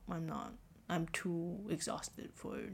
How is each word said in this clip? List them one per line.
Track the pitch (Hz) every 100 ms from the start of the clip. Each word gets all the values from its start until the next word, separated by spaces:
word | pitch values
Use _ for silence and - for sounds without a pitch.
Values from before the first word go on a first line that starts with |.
| -
I'm | 165 160
not. | 147 - - - - -
I'm | 175 165
too | - 185 170 170 175 208
exhausted | 165 - - - - -
for | - - - -